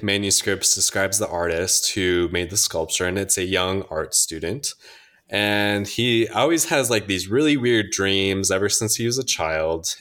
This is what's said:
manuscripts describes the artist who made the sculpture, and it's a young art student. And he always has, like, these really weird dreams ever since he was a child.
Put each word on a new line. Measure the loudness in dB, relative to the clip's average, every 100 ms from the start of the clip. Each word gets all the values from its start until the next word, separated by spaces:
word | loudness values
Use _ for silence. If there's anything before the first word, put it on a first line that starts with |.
manuscripts | 0 0 2 0 0 0 0
describes | 2 0 0 0 0
the | -2
artist | -2 0 0 0 0 0
who | 0 2 2 2
made | -2 -2
the | -2
sculpture, | -2 -2 -2 -2 -2
and | -2
it's | -2 -2
a |
young | 0 0 0 -2 -4
art | -6 -2
student. | 0 -2 -2 -6 -4 -6 -10 -16 -20 -20 _ _
And | 0 2 2 0 0 -2
he | -2 2 2 2
always | 2 2 2 2
has, | 0 2
like, | 0 0
these | -4 0
really | 2 2 2
weird | 4 2 0
dreams | 0 2 2 2 0 0
ever | 0 0
since | 0 0 0
he | 0
was | -2
a |
child. | -2 -2 -2 0 0 -2 -4 -8